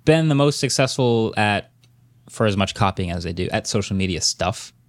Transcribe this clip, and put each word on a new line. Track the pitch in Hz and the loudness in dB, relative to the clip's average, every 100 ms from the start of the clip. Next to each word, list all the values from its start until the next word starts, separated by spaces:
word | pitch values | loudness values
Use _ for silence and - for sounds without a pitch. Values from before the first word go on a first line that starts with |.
been | - 160 160 | 2 4 4
the | 139 | 4
most | 143 - | 2 2
successful | 131 - 131 - 123 117 110 - | -2 0 0 2 2 2 0 0
at, | 104 101 - _ _ _ _ _ - | 0 0 -4 _ _ _ _ _ -12
for | - 110 | -2 0
as | 98 | 2
much | 95 | 0
copying | - 98 98 87 | 0 0 0 -4
as | 87 | -4
they | 87 | -6
do, | 87 - | -4 -4
at | 110 - | -4 -2
social | 107 98 95 | -4 -2 -2
media | 92 87 | -2 -2
stuff | - - 90 - - _ | -4 -2 -4 -4 -10 _